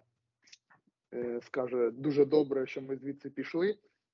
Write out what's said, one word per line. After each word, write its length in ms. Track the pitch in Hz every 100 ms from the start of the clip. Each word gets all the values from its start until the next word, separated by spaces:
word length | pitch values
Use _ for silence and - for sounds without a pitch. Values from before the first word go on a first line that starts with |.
| _ _ _ _ _ - _ _ _ _ _
е, 280 | 120 120 120
скаже: 500 | - - 123 123 117
«Дуже 340 | 120 143 143 139
добре, 420 | 156 139 135 131
що 140 | -
ми 160 | 135 135
звідси 320 | 135 139 139
пішли». 480 | 135 131 165 190 208 _ _ _